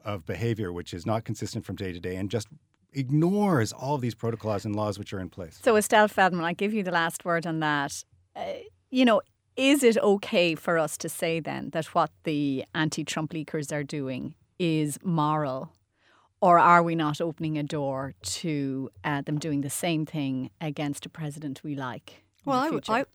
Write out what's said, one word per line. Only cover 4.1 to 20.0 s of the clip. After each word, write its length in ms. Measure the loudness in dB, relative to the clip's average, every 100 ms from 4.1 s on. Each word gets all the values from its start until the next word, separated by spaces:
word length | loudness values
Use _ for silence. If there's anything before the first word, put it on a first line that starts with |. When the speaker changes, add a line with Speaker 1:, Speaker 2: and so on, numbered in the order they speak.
| -4
Speaker 1:
protocols 500 | -6 -4 -4 -4 -2
and 100 | -2
laws 220 | -2 -4
which 160 | -10
are 60 | -10
in 100 | -10
place. 300 | -12 -14 -4
Speaker 2:
So, 140 | 2 2
Estelle 320 | 4 4 4
Feldman, 380 | 4 2 2 -2
I 80 |
give 200 | -2 -2
you 80 | -2
the 100 | -2
last 340 | 0 -2 -4 -2
word 200 | -2 -2
on 140 | -2
that. 440 | 0 0 -2 -8 -16 _ _ -10
Uh, 180 | -8 -8 -14 _ _
you 160 | 4 6
know, 160 | 4 2 _ _ 2
is 260 | 4 6
it 140 | 6 6
okay 580 | 4 4 2 2 2 2
for 220 | 0 0
us 200 | 0 -4
to 120 | -8
say 300 | -4 -2 -2
then 300 | -4 -6 -4
that 160 | -4 0
what 240 | 0 0 -2
the 420 | -4 -2 0 -2 -4
anti-Trump 580 | -2 -2 -2 -4 -4 -4
leakers 400 | -6 -6 -6 -4
are 120 | -6
doing 500 | -4 -6 -6 -6 -10 -12 _ -4
is 400 | 0 2 0 -2
moral? 680 | -2 2 2 2 -2 -4 -8 _ _ _ _ _ _ _
Or 160 | 6 8
are 240 | 10 8
we 140 | 8 2
not 260 | 0 0
opening 360 | -4 -2 -4 -2
a 60 |
door 500 | -2 -2 -2 -4 -6 -10
to, 680 | -10 -6 -2 -2 -2 -4 -6 -6
uh, 180 | -2 -2
them 180 | -2 -4
doing 220 | -2 -2
the 80 | -2
same 360 | -4 -2 -2